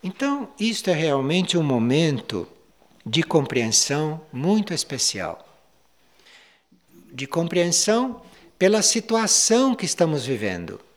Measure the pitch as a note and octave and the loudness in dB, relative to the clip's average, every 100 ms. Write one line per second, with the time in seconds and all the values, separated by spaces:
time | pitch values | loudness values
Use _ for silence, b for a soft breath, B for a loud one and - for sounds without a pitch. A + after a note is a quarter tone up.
0 | F#3 - C#4 C#4+ A#3+ - G#3+ A3 - D#3+ | -10 -6 -4 -4 -6 -4 -4 -2 -2 0
1 | D#3+ C#3 C3+ F3 F#3 F3 D3+ B2+ A#2 C#3 | 2 0 0 0 0 0 2 2 2 4
2 | D#3+ C3+ - G2+ - - _ _ _ _ | 2 0 -4 -8 -8 -14 _ _ _ _
3 | - A2+ E3 E3 C3+ B2+ A2+ A2 - C#3+ | -4 -2 2 2 2 -2 0 0 0 -2
4 | D#3 D#3+ - B2 D3+ G#3+ G#3 D#3+ - C3 | -2 -6 -10 -4 0 0 0 -6 -6 -4
5 | - G2+ E2+ - - _ _ _ _ _ | -4 -2 -8 -8 -16 _ _ _ _ _
6 | b b b b b b b _ _ - | b b b b b b b _ _ -20
7 | - C3 C3+ - E3+ F3 F3 E3+ - A3 | -20 -14 -6 -2 0 0 2 2 2 2
8 | B3+ A#3+ B B B _ F#3 G#3+ G3+ A#3+ | 0 -6 B B B _ 2 4 2 0
9 | - A3+ A3 - - A3 C4+ A#3 F3 - | 0 0 2 2 4 4 4 0 -4 0
10 | E3+ D3+ A#2+ B2 G#2 F2+ F2 F#2 - | 2 2 -2 -2 -2 -4 -8 -12 -18